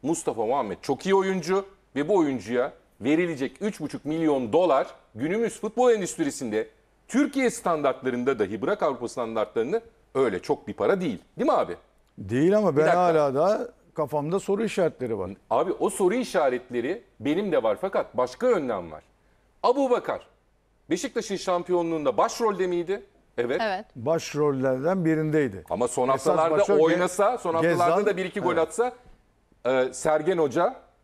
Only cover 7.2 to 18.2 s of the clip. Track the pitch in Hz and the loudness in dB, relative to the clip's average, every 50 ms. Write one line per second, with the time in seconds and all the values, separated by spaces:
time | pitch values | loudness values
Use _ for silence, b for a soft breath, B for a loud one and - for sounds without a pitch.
7.2 | 294 285 - 277 262 240 - - - 185 170 156 147 139 127 - - 131 123 123 | 0 2 0 0 0 0 0 -2 -2 -2 -2 0 0 0 -2 0 -2 -2 -2 0
8.2 | 123 131 139 110 107 90 107 110 104 147 202 202 196 156 135 117 123 113 - - | 0 0 0 0 0 -2 -2 -4 -2 -2 -2 0 0 -2 -2 -2 -8 -8 -6 -6
9.2 | 120 110 113 110 107 - - 117 113 127 185 226 - - _ _ _ _ _ 131 | -6 -4 -2 -2 -2 -2 -2 -2 -2 -2 -2 -4 -6 -8 _ _ _ _ _ 0
10.2 | 135 120 95 90 - - 143 135 - - 101 - 101 107 196 190 185 156 107 82 | 0 2 0 -2 -2 -2 -4 -4 -4 -12 -4 -2 2 2 2 2 0 -4 -4 -6
11.2 | - _ _ - 233 320 277 185 117 85 87 - _ _ _ _ _ _ _ - | -10 _ _ -2 0 2 2 2 0 -2 -6 -12 _ _ _ _ _ _ _ -16
12.2 | 107 95 113 123 151 175 196 214 214 185 147 139 156 160 170 175 180 175 165 156 | -10 -4 -2 2 2 4 4 4 2 2 2 2 4 4 4 4 4 4 4 4
13.2 | 147 139 127 135 156 185 214 226 254 - - _ _ _ _ - 151 139 151 147 | 2 2 2 2 2 2 2 0 -4 -10 -12 _ _ _ _ -6 -6 -4 -2 -4
14.2 | 143 151 170 196 - - 196 202 226 208 - - 185 156 143 - 127 120 113 101 | -4 -2 -4 -4 -2 -2 -2 -2 -2 -2 0 0 0 0 0 -4 -6 -4 -4 -4
15.2 | 92 90 98 - _ _ 113 123 160 185 165 - 147 196 196 - 202 180 208 254 | -4 -6 -8 -14 _ _ 0 0 0 0 -2 -2 -2 -2 0 2 0 2 2 0
16.2 | 247 - - 190 156 135 123 123 - - 123 120 117 131 185 233 - _ _ _ | -4 -2 0 2 2 2 2 0 -6 -4 -4 -4 -2 -2 -4 -6 -8 _ _ _
17.2 | 110 139 151 175 214 202 160 139 113 113 104 98 - 196 - 220 143 - - 113 | -4 -2 -2 0 0 0 0 0 2 2 0 0 -2 -4 -2 -2 -4 -4 -2 -2